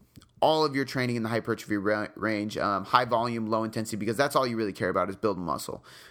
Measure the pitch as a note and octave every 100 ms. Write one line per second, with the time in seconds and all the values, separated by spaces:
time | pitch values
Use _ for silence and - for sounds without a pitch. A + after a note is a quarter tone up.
0 | _ - - _ C#3+ D#3 D#3 C3+ C3 C3+
1 | B2 A#2+ A2+ A2+ A2+ A2 - G#2 G2+ G#2+
2 | G#2 - G#2+ G#2+ G#2+ - F#2+ G2 G2 B2
3 | B2 A#2 A#2+ A#2 G#2+ A2 A2 A#2 A2 G#2+
4 | G#2 G#2+ C#3 D3 C3 A2+ G#2+ F#2 F#2 F#2
5 | F2+ G2 G#2+ F#2 F2 C2 - - - -
6 | -